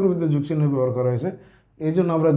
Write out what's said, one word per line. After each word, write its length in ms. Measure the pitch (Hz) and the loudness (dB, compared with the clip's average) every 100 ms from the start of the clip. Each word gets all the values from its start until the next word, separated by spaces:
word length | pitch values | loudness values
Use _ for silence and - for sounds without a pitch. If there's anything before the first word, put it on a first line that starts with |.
| 190 | 2
মধ্যে 160 | 170 165 | 0 0
যোগ 100 | 147 143 | 0 -2
চিহ্ন 120 | 156 147 | -2 0
ব্যবহার 200 | 139 127 120 | 0 -2 0
করা 120 | 127 | -2
হয়েছে, 180 | 120 165 185 - _ _ - 156 | -2 -4 -8 -16 _ _ -8 -2
এই 60 | 165 | 0
জন্য 120 | 170 160 | 0 2
আমরা 140 | 160 | 2